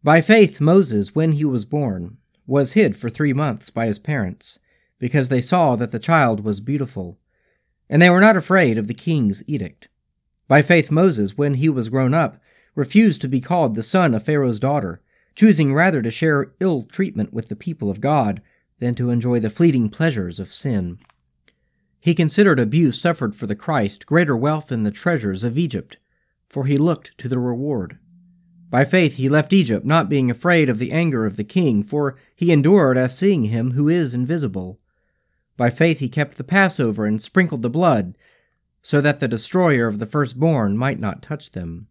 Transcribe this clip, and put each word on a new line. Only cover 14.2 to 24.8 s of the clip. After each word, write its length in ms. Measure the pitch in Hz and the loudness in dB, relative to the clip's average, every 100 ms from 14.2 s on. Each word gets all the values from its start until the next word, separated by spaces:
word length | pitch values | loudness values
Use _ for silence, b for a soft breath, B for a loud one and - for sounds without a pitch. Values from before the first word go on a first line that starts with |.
Pharaoh's 340 | 110 151 131 107 | 0 0 0 -2
daughter, 420 | 131 147 98 85 _ _ _ | -2 -2 -6 -12 _ _ _
choosing 380 | - 220 165 143 | 2 2 4 2
rather 300 | 139 180 151 | 2 0 0
to 80 | 113 | -4
share 420 | - 160 143 - _ | -2 0 0 -2 _
ill 220 | 185 147 | -2 -2
treatment 500 | 110 - 190 107 107 | -6 -4 -4 -2 -6
with 160 | 113 110 | -6 -10
the 80 | 104 | -10
people 340 | - 160 101 | -10 -6 -6
of 120 | 98 | -4
God 400 | 135 151 107 101 _ _ _ _ | 0 0 0 -4 _ _ _ _
than 160 | 123 120 | -6 -2
to 120 | 123 | -2
enjoy 320 | 120 123 120 | -2 0 0
the 80 | 107 | -2
fleeting 400 | - 170 135 110 | 2 2 2 -2
pleasures 500 | - 165 120 90 85 | -2 -2 -2 -6 -10
of 140 | 92 | -12
sin. 460 | - 139 107 87 87 _ _ _ _ _ _ _ _ _ _ | -8 -4 -4 -4 -10 _ _ _ _ _ _ _ _ _ _
He 160 | 165 | -2
considered 460 | 170 160 - 202 170 | 0 0 4 4 4
abuse 400 | 110 147 156 - | 2 2 2 0
suffered 340 | 175 165 113 | -4 -2 -6
for 120 | - 107 | -6 -8
the 100 | 104 | -8
Christ 480 | - 147 101 - | -4 -2 -2 -6
greater 320 | - 156 165 120 | -2 0 2 0
wealth 300 | 143 156 - | 0 -2 -4
than 160 | 117 | -4